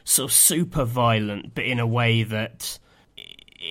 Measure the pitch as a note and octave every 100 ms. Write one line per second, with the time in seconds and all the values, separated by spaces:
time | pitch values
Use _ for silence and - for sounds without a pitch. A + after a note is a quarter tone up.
0 | - - C3+ - - E3 F3 D#3 A#2+ B2
1 | A#2 A2 G#2 G#2 - - B2 B2 A#2 A#2+
2 | A#2 A2+ A2 A2 A2 - - - _ _
3 | _ - G1+ - - - E2+